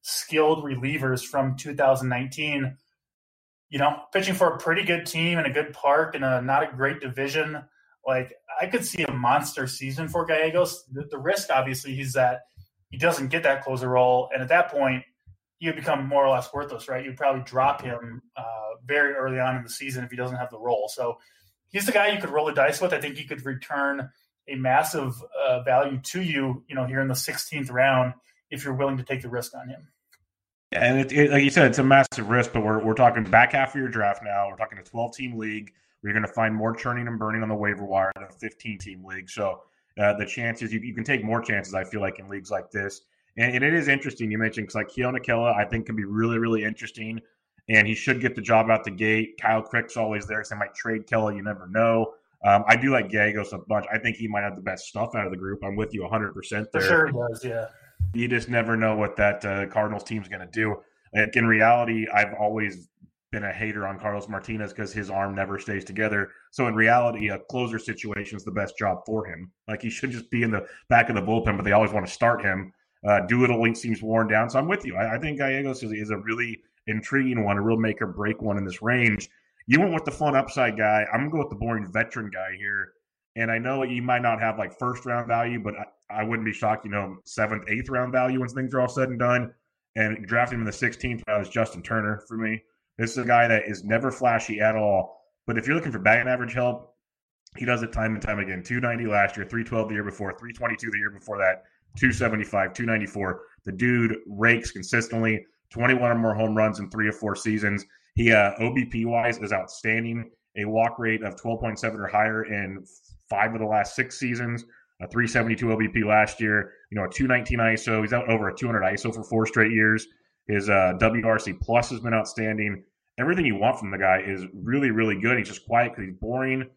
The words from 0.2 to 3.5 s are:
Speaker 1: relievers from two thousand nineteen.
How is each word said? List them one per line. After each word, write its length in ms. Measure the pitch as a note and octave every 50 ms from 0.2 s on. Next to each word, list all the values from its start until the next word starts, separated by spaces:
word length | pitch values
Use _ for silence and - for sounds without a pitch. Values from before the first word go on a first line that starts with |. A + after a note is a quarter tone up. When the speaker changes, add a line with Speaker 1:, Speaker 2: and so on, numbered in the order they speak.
| - - D#3 D#3 D#3 D3+ D#3+ D#3 D3
Speaker 1:
relievers 600 | C#3+ C3+ B2 B2 C3+ D3 C#3+ C3+ C3 B2+ B2 -
from 320 | - - C#3 C3+ C3+ C3
two 200 | - - D3 C#3+
thousand 340 | C3+ C#3+ C3 C3+ B2+ B2+ B2+
nineteen. 680 | B2+ B2 C3 C3+ C3+ - D3+ D3+ D3 C#3+ C3+ C3 C3+ _ _ _ _ _ _ _ _ _ _ _ _ _ _ _